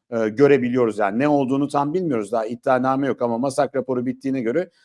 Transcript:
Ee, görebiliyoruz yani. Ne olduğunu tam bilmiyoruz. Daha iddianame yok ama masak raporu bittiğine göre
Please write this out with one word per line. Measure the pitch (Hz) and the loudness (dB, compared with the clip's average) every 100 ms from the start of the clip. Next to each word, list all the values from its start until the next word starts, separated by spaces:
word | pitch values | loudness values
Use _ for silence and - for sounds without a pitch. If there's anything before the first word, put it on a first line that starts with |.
| - | -8
Ee, | 117 110 | -2 -2
görebiliyoruz | 113 143 139 120 127 117 101 | 4 4 6 2 0 0 0
yani. | 101 110 | -2 0
Ne | 147 | 0
olduğunu | 143 127 139 143 | 0 0 -2 0
tam | 143 143 | -2 -2
bilmiyoruz. | 180 170 117 101 | -2 -2 -2 -2
Daha | 113 110 | -2 -4
iddianame | 120 - 127 131 135 139 | -4 0 2 2 0 0
yok | 110 | -2
ama | 120 117 | -2 -2
masak | 135 131 135 135 | -2 0 -2 -2
raporu | 127 123 123 | -2 -2 -4
bittiğine | 127 135 135 | -6 -4 -2
göre | 113 143 185 _ | -2 -2 -4 _